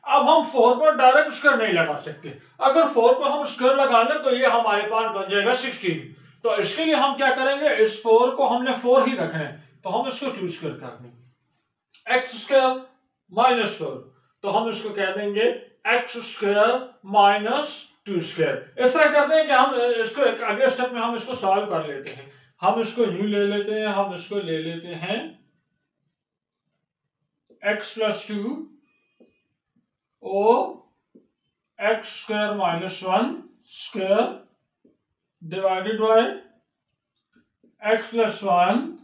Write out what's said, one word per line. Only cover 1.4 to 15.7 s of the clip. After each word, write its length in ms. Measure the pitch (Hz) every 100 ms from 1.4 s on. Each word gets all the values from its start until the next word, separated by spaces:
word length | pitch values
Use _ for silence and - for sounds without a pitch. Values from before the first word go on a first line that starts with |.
| 285 226
नहीं 100 | 214
लगा 240 | 170 156 147
सकते, 420 | - 151 - - _ _
अगर 280 | 269 330 320
फ़ोर 260 | 240 233
पर 160 | 262 277
हम 140 | 294
स्क्वायर 320 | 285 - 247 269
लगा 260 | 269 233
लें, 200 | 233 302
तो 80 | 262
ये 160 | 247 262
हमारे 360 | 233 220 208
पास 280 | 208 220 220
बन 160 | 196 190
जाएगा 220 | 202 196
सिक्सटीन। 600 | 254 254 202 185 160 - - - _
तो 140 | 226 202
इसके 280 | 190 -
लिए 100 | 320
हम 220 | 294 277 269
क्या 180 | 269
करेंगे, 400 | 269 269 277 302
इस 280 | 226 220 208
फ़ोर 320 | 226 226 254
को 120 | 262 262
हमने 300 | 240 262 233
फ़ोर 320 | 240 269 247
ही 80 | 233
रखना 220 | 165 160
है, 140 | 143 - _ _
तो 60 | 190
हम 180 | - 269
इसको 180 | - 277
टू 180 | 202 180
स्क्वायर 280 | 165 156 127
कर 100 | 127
देंगे, 400 | - 120 - _ _ _ _ _ _ _ _ -
एक्स 220 | 254 254 233
स्क्वायर 360 | - 269 262 262 - _ _ _ _
माइनस 460 | 190 254 240 202 -
फ़ोर, 360 | 147 - - _ _ _
तो 60 | 202
हम 200 | 208 226
इसको 220 | 208 214
कह 200 | 196 190
देंगे 300 | 196 208 202 240 247 -